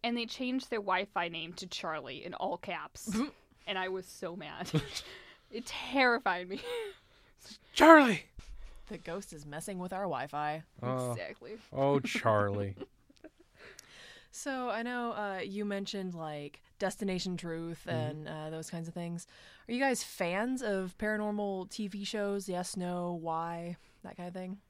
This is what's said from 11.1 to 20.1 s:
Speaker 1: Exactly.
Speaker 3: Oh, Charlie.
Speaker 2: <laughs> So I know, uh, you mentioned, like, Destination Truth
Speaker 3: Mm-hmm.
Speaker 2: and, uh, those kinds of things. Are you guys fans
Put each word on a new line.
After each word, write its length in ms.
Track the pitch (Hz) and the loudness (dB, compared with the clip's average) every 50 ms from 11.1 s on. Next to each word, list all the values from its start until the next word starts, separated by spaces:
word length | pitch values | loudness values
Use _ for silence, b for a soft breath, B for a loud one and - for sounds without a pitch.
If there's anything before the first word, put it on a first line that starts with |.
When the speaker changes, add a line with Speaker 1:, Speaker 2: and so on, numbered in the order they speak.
Speaker 1:
Exactly. 400 | 120 113 87 76 - - 120 123 214 226 - - | -2 -4 -4 -8 -8 -10 -12 -14 -14 -14 -14 -8
Speaker 3:
Oh, 280 | - 135 135 139 143 139 | 0 2 4 6 4 4
Charlie. 720 | - - - 220 - 117 107 104 104 101 101 101 101 98 95 - | 2 0 -4 2 4 6 6 6 6 4 2 0 0 -2 -4 -8
Speaker 2:
<laughs> 40 | - - _ _ _ _ - - - 320 _ _ 349 _ b b b b b b b b b b b b b b b b | -12 -14 _ _ _ _ -20 -20 -20 -20 _ _ -20 _ b b b b b b b b b b b b b b b b
So 360 | - - - 294 269 254 254 247 | -14 -8 -6 -4 -2 -2 -2 -2
I 140 | 202 226 | -2 -2
know, 300 | 233 240 247 247 240 233 | -2 -2 -2 -2 -2 -2
uh, 280 | 208 - 208 202 190 190 | -2 -2 -2 -4 -2 -4
you 220 | - - 190 202 208 | -4 -4 -4 -2 -2
mentioned, 500 | 202 202 196 196 190 - 196 190 185 175 | 0 0 -2 -2 -4 -4 -4 -4 -4 -4
like, 460 | 170 160 156 151 147 143 147 - - - - - _ | -4 -6 -6 -6 -6 -8 -10 -12 -16 -20 -20 -6 _
Destination 580 | 202 190 - - 220 202 190 180 175 185 180 175 | -2 -2 0 0 -2 0 0 0 0 -2 -4 -4
Truth 460 | - 170 165 165 165 170 170 - - | -4 -4 -4 -4 -4 -6 -8 -8 -6
Speaker 3:
Mm-hmm. 100 | - 170 | -4 -2
Speaker 2:
and, 320 | 160 156 151 151 156 151 151 | 0 0 -2 -4 -6 -8 -8
uh, 220 | 156 156 156 156 | -8 -6 -6 -6
those 180 | 160 160 160 - | -6 -8 -8 -6
kinds 160 | - 170 165 | -6 -6 -6
of 60 | 165 165 | -6 -6
things. 320 | 175 170 170 170 170 - b b b b b b b b - | -6 -6 -4 -6 -8 -10 b b b b b b b b -4
Are 40 | |
you 80 | 233 247 | 0 2
guys 220 | 269 277 247 - - | 4 4 2 2 -2
fans 580 | - | -8